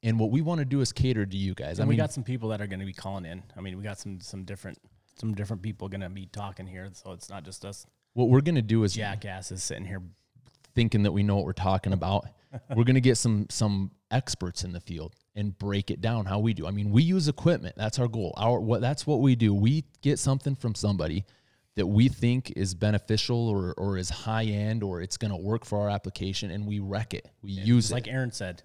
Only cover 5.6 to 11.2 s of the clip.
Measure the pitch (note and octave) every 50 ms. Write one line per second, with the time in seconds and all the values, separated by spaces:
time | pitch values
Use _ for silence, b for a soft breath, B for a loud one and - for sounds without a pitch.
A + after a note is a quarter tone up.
5.6 | F2+ A2 G#2+ - F2+ G2 F#2+ G2+ F#2+ F2+ F#2+ F#2+ F#2+ - - G#2 G2+ G2 F#2 -
6.6 | F#2 F#2 F#2 F#2 F#2 G2+ F#2 - - - F#2 E2+ - - F#2+ G2 D#2 E2 F#2 -
7.6 | - G2+ G2+ - - _ _ _ _ _ _ A#2+ B2 A2+ B2 C3+ C#3+ D#3+ E3+ C#3
8.6 | A2+ G#2 A2+ A2+ G#2+ G2 F#2 G#2+ G#2+ G2+ G2 G2 G2+ G2+ F2+ F#2+ F#2 - F#2 F#2
9.6 | - - - B1 F#2 F#2+ G2+ F#2+ F2+ F2 - _ _ _ _ - _ - _ _
10.6 | _ _ _ - A#2 G#2+ - G#2+ G2+ G2+ E2 G2+